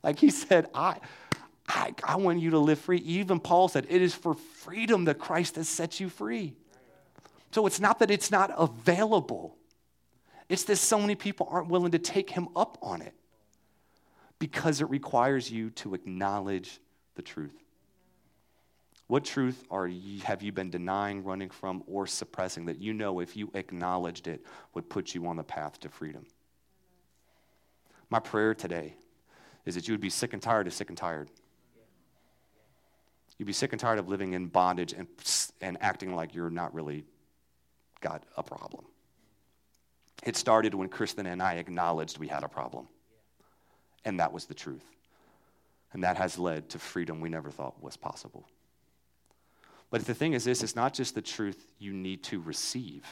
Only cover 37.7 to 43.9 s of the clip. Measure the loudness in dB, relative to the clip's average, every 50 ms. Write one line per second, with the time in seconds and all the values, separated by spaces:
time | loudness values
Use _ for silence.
37.7 | _ _ _ _ _ -10 -8 -8 -8 -8 -14 _ -10 -10 -10 -10 -12 -14 -14 -14
38.7 | -16 -16 -18 -20 _ _ _ _ _ _ _ _ _ _ _ _ _ _ _ _
39.7 | _ _ _ _ _ _ _ _ _ -8 -6 -4 -4 -2 4 6 6 6 6 4
40.7 | 0 0 -4 -4 -2 -4 -4 -4 -4 -6 -6 -6 -4 -2 0 -2 -2 -2 -6 -6
41.7 | -2 0 0 2 2 0 -2 -6 -8 -10 -8 -6 -6 -6 -6 -6 -8 -8 -8 -8
42.7 | -10 -14 -16 -18 _ _ _ _ _ _ _ _ _ _ _ _ _ _ _ _
43.7 | _ _ _ _